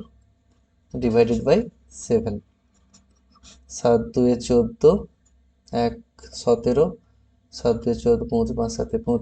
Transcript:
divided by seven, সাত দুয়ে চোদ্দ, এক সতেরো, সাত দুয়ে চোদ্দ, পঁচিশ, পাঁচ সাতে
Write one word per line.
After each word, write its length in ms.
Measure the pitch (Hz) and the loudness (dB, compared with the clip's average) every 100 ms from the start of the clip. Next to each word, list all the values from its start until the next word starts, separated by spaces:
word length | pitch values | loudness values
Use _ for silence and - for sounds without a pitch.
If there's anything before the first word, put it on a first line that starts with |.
| - _ _ _ _ _ _ _ _ | -4 _ _ _ _ _ _ _ _
divided 460 | 127 123 113 233 240 | -4 0 4 4 2
by 140 | 131 180 247 - _ - | 2 0 0 -10 _ -18
seven, 300 | - 233 - 208 - _ _ _ _ _ _ _ _ _ - - _ | -2 -2 0 -8 -12 _ _ _ _ _ _ _ _ _ -20 -20 _
সাত 320 | - 123 117 113 | -4 2 2 0
দুয়ে 200 | - 123 120 - | 0 2 0 2
চোদ্দ, 340 | 120 113 - - - - _ _ _ _ _ _ | 2 2 2 4 4 -2 _ _ _ _ _ _
এক 220 | 120 117 117 - _ - | -2 -2 -4 -14 _ -20
সতেরো, 500 | - - 117 120 123 175 - _ _ _ _ _ | -6 0 0 2 0 0 -2 _ _ _ _ _
সাত 200 | - - 117 | -6 -2 -2
দুয়ে 140 | - 117 | -2 -2
চোদ্দ, 180 | 120 113 117 | 0 0 0
পঁচিশ, 240 | 117 113 - | -2 -2 -4
পাঁচ 140 | 226 | -6
সাতে 240 | - 110 113 - 120 | -6 -6 -4 -2 -4